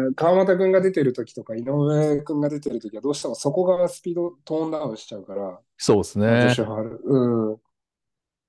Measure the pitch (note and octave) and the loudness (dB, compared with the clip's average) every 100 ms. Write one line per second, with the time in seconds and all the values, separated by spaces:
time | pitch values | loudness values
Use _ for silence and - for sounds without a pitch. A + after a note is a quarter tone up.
0 | C3 C3 E3 F#3 F#3+ F#3 F#3+ F#3+ F#3 F#3 | 0 0 2 4 4 2 4 4 2 2
1 | B2+ B2 A2 - G#2+ A2+ B2 D3 D3 D3+ | 0 0 -6 -10 -10 -8 -2 0 2 2
2 | D3+ C#3+ D3 D3 D3 D3 D3 A#2+ G#2+ G#2+ | 2 0 -2 -2 -2 -2 -6 -6 -8 -6
3 | C3 C#3+ D3 - C#3+ D#3 F3+ F3+ F3 - | -4 -4 -6 -4 -2 0 2 2 0 -4
4 | F#3 E3+ F3 - - D#3 D#3+ D#3 C#3 A2 | -6 -4 -6 -8 -6 -4 -4 -4 -6 -8
5 | - G#2+ F2+ G2 G2 F2+ _ - - G#2 | -12 -16 -12 -8 -8 -10 _ -2 2 4
6 | - G2+ A2 A#2 B2 A#2+ A2 A2 A2+ A#2 | 2 0 2 4 4 2 -2 -4 -8 -8
7 | - C3+ A#2+ A2+ A2 G#2+ _ _ _ _ | 0 2 4 2 -2 -4 _ _ _ _
8 | _ _ _ _ | _ _ _ _